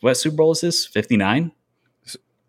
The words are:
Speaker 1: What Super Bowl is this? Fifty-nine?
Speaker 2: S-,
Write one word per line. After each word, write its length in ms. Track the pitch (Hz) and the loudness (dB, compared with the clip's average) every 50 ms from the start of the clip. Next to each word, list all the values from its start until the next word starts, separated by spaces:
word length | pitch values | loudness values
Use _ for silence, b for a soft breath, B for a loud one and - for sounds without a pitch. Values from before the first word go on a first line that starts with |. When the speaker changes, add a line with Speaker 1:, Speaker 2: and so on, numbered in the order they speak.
Speaker 1:
What 120 | - 123 131 | -2 0 0
Super 220 | 127 - 156 156 | 0 -2 -2 0
Bowl 160 | 151 160 160 | 2 2 2
is 80 | 165 160 | 2 0
this? 260 | - 175 165 - - | -2 -2 -2 -4 -4
Fifty-nine? 640 | - - - - - 123 104 95 95 113 143 170 165 - _ _ _ _ _ _ _ _ _ _ | -4 -4 -4 -2 0 0 2 2 2 2 0 0 -4 -8 _ _ _ _ _ _ _ _ _ _
Speaker 2:
S-, 100 | - - - _ _ _ _ _ | -20 -20 -20 _ _ _ _ _